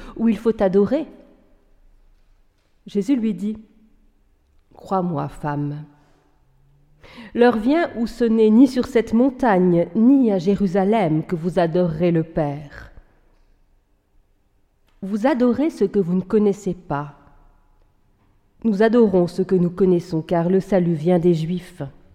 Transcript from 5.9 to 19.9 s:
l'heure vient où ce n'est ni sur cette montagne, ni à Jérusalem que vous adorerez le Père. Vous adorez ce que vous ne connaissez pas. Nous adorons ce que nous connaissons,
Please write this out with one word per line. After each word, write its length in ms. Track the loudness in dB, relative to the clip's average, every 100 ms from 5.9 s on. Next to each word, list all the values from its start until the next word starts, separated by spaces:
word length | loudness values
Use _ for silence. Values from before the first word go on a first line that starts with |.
| _ _ _ _ _ _ _ _ _ _ _ -20 -20 -10
l'heure 220 | 2 2 2
vient 340 | 0 0 -2 -4
où 120 | -8
ce 180 | -2 0
n'est 240 | 2 4
ni 180 | 6 6
sur 200 | 2 -2
cette 260 | -2 0
montagne, 720 | 0 0 0 0 2 4 2 0 2
ni 380 | 4 4 2
à 40 | 0
Jérusalem 880 | 0 0 0 0 0 0 0 -2
que 140 | -2 -6
vous 220 | -4 0
adorerez 520 | 0 0 -2 0 0
le 120 | 0
Père. 680 | -2 -4 -6 -6 -14 -20 -20 -20 -20 _ _ _ _ _ _ _ _ _ _ _ _ _ _ _ _ _ _ _
Vous 260 | -8 -2 0
adorez 420 | 2 2 2 -2
ce 160 | 0 0
que 140 | 0
vous 160 | 0 -2
ne 60 |
connaissez 520 | 0 2 2 0 -6
pas. 440 | -8 -8 -8 -8 -16 _ -20 _ _ _ _ _ _ _ _ _ _ _ _ -4
Nous 180 | 2
adorons 440 | 2 4 4 2 0
ce 160 | -2
que 120 | -2 0
nous 140 | 0
connaissons, 520 | 0 2